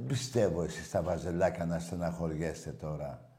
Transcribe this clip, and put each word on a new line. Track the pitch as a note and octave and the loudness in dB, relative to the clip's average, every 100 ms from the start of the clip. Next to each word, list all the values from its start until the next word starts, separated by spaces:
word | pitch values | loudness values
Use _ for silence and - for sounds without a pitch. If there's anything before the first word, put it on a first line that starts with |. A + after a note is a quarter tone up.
| B2+ | -4
πιστεύω | - - A#2+ G2+ E2 | -2 2 4 4 4
εσείς | D#2+ - - | 0 -4 -2
τα | G2 | 0
βαζελάκια | E2+ F2 F2 E2+ F#2 E2+ | 2 0 0 2 2 2
να | E2+ E2+ | 0 0
στεναχωριέστε | - F2+ E2+ E2+ E2+ D#2 D#2+ D#2 - | -2 -2 -2 0 -2 0 -2 -2 -8
τώρα. | - D#2+ D2+ C#2+ B1+ - | -8 -6 -4 -6 -8 -14